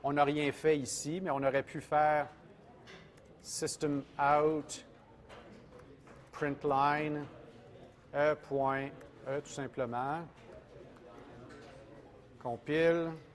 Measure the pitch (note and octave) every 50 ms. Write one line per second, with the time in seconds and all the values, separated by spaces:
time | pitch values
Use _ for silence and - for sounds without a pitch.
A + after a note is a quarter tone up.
0 | - C#3 C#3+ D3 C#3+ C#3 D3 D3 D3 C#3+ C3 - - D#3 D#3 D3 B2+ A2 - -
1 | - C#3+ E3 F#3 F#3+ E3+ C#3 C#3 C3+ C3+ C3 C#3 C3+ - - D#3 - - D3+ D3+
2 | D3+ D3+ D3+ D3 C#3+ - - - - - - - - - - - - - - -
3 | - - - - - - - - - - - - D#3+ D3 - - D#3+ D3 C#3+ C#3
4 | C3+ - - - C#3+ C#3 D3 D3 D3+ D#3 D#3 D3+ C#3+ - - - - - - -
5 | - - - - - - - - - - - - - - - - - - - -
6 | - - - - - - - - D#3 C#3+ C#3+ C#3+ - D3 C3+ C3+ C#3+ D3 D3 D3+
7 | D3+ D3+ D3+ D3 C#3+ - - - - - - - - - - - - - - -
8 | - - - C#3+ D3 D3+ D3+ D3+ - - C#3 C#3 C3+ C3+ C3+ C3+ C#3 C#3 D3 -
9 | - - - - - C3 C3+ D3 C#3+ - - - C3+ B2 - - B2+ A#2 A#2+ A#2+
10 | C3 C#3 D3+ E3 E3+ C#3+ - - - - - - - - - - - - - -
11 | - - - - - - - - - - - - - - - - - - - -
12 | - - - - - - - - - B2+ A#2 A2 - C#3 D3+ D#3+ E3 E3 E3+ E3+
13 | E3 E3 D#3+ D#3 C3+ -